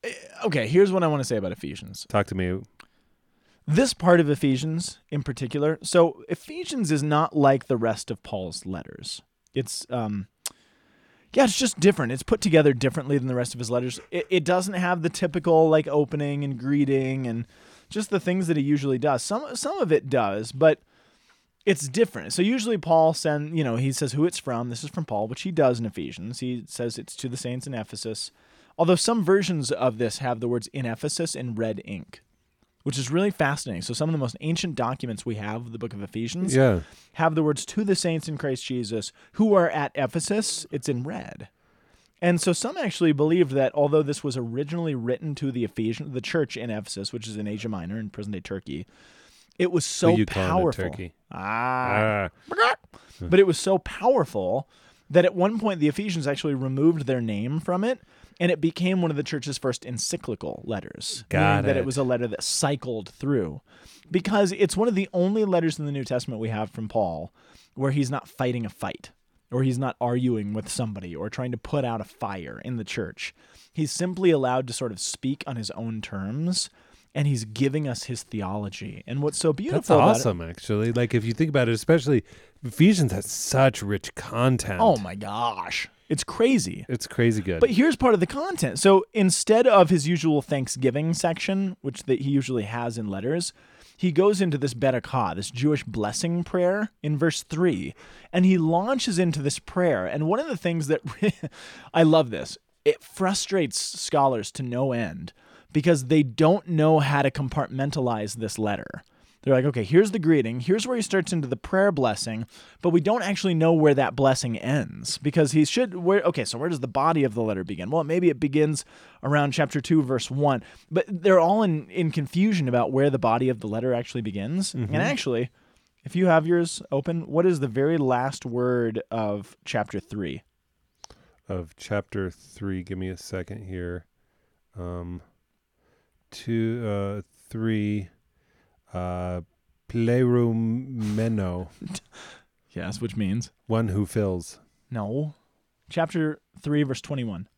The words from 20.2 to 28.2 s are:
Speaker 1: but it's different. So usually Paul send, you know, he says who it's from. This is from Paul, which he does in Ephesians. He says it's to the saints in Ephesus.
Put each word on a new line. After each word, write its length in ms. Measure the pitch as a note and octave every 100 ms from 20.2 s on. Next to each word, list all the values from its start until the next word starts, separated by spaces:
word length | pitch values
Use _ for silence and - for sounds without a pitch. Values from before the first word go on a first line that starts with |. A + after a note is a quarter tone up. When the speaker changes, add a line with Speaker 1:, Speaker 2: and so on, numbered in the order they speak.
| G#2 G2+ A2+
Speaker 1:
but 300 | C3 D#3+ D3+ _ _ _ _ _ _ _ _ -
it's 220 | D3+ C#3+
different. 460 | D3+ A#3 - D#2
So 80 | -
usually 360 | G3 B3+ G#3+ G#3
Paul 360 | D3+ E3 D#3+
send, 440 | D#3 D#3+ D3 D3+ E3
you 60 |
know, 120 | C#3 A#2
he 160 | C3+
says 220 | C3 C3+
who 120 | C3+ E3+
it's 140 | -
from. 300 | - A#2 A#2+
This 140 | A#2
is 60 | D3
from 160 | - D#3
Paul, 220 | G#2 A2
which 160 | B2+
he 80 | F#3+
does 280 | E3 C3+ A#2+
in 60 | A2+
Ephesians. 540 | - C#2 - G2 -
He 240 | B2+ B2 -
says 300 | - A#2+ A2+
it's 180 | - -
to 120 | C3
the 80 | B2
saints 300 | B2 B2+ C#3
in 60 |
Ephesus. 580 | B2 G#2+ G#2+ A2+ G#2+